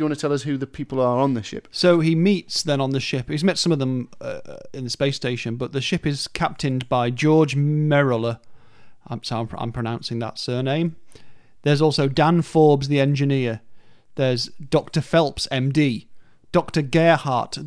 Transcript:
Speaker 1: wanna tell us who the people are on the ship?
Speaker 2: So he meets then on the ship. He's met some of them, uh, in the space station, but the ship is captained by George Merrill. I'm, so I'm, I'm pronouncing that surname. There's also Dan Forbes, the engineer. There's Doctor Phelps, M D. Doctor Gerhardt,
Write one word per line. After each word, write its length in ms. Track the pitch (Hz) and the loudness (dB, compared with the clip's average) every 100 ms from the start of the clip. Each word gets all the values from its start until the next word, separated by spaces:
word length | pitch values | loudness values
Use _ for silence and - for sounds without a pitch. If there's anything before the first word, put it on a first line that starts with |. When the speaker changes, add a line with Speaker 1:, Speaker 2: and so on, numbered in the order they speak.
Speaker 1:
wanna 140 | 151 143 | -4 -2
tell 160 | 151 | -2
us 100 | 143 | -2
who 160 | 151 139 | -2 -4
the 80 | 135 | -6
people 340 | - 139 135 | -8 -6 -2
are 180 | 123 123 | 0 2
on 140 | 139 | 2
the 80 | 120 | 0
ship? 260 | 104 - - | -6 -12 -12
Speaker 2:
So 300 | - 180 175 | 0 4 4
he 140 | 160 | 4
meets 480 | 160 185 190 - - | 2 2 2 -2 -6
then 180 | - 139 | -2 -2
on 80 | 135 | 0
the 100 | 135 | -2
ship. 300 | - 135 123 | -2 -4 -4
He's 140 | 151 | -2
met 120 | 185 - | 0 0
some 160 | 175 | 0
of 60 | 151 | 0
them, 300 | 131 127 120 - | 0 -4 -6 -10
uh, 200 | 123 - - - - | -10 -10 -12 -14 -14
in 100 | 135 | -10
the 60 | 123 | -8
space 260 | - 139 139 | -2 -2 -2
station, 400 | 131 123 117 117 | -4 -4 -6 -6
but 160 | 135 | -6
the 80 | 135 | -6
ship 240 | - 180 156 | -4 -2 -2
is 200 | 143 - | -4 -6
captained 580 | - 165 - 143 127 123 | -4 -4 -2 -2 -2 0
by 180 | 127 120 | 0 0
George 460 | 123 151 156 151 135 | 2 4 6 4 2
Merrill. 840 | 143 151 151 143 139 117 117 113 - - - - - - - | 2 2 2 4 4 2 0 -4 -10 -20 -20 -20 -18 -18 -12
I'm, 160 | 117 | -10
so 180 | - 113 | -6 -6
I'm, 80 | 113 - | -6 -6
I'm 160 | 117 | -8
pronouncing 460 | 123 113 117 - 117 | -6 -6 -6 -6 -6
that 200 | 113 - | -6 -8
surname. 580 | - 123 131 147 170 160 - - - - - - | -6 -4 -2 0 -2 -4 -14 -18 -16 -18 -20 -4
There's 180 | 147 147 | 0 4
also 280 | 156 143 139 | 4 2 0
Dan 340 | 135 151 170 | 2 4 4
Forbes, 460 | - 160 151 143 139 | 4 6 6 6 2
the 120 | 143 | 2
engineer. 640 | 139 139 143 135 120 107 - - - - - - | 2 2 2 2 0 -4 -8 -20 -20 -20 -12 -2
There's 300 | 131 123 - - 143 | 0 0 -4 -10 -2
Doctor 320 | 156 - 160 | -2 0 -4
Phelps, 480 | - 165 156 - - | 0 2 2 -2 -4
M 220 | 135 131 | -2 0
D. 360 | 139 143 113 - - - - - | 2 2 0 -6 -20 -20 -20 -2
Doctor 320 | 170 226 165 | 0 0 -2
Gerhardt, 720 | 139 160 165 160 143 123 - - | 0 4 6 4 2 -2 -2 -8